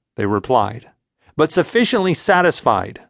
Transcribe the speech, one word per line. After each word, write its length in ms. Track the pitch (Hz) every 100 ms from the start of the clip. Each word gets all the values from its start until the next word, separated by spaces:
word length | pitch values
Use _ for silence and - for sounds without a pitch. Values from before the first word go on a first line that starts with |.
| _ -
they 100 | 104
replied, 640 | 104 - 127 101 113 - _ _ _ _ -
"but 160 | 151
sufficiently 600 | - 170 233 240 240 190
satisfied 920 | 165 - 180 175 147 - 104 92 -